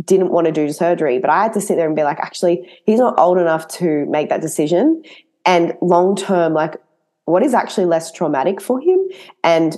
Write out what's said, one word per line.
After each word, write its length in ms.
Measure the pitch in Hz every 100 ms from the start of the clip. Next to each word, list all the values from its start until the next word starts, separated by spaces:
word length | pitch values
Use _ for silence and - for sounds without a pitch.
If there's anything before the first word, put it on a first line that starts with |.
didn't 260 | 165 190 180
want 160 | 170 165
to 60 |
do 180 | 160 147
surgery, 480 | 151 170 175 151 127
but 120 | 139
I 120 | 165
had 100 | 220
to 60 | 220
sit 140 | 185
there 140 | 165 160
and 80 | 156
be 80 |
like, 160 | 147 -
"Actually, 500 | - - 180 175 - -
he's 160 | - 220
not 180 | 254 -
old 200 | 170 180
enough 280 | 170 160 - -
to 280 | 175 151 143
make 220 | 151 147
that 120 | 127
decision." 640 | 156 - 151 175 277 320 - - _ _
And 300 | - 175 170 -
long-term, 720 | 175 175 185 202 - 185 165
like, 220 | 156 160 - - _ _ _
what 180 | - 175
is 120 | 277
actually 320 | 233 - - 180
less 260 | 165 160
traumatic 480 | - 165 143 151 196
for 180 | - 254
him 220 | 320 370 381 - - _
and 320 | - 165 165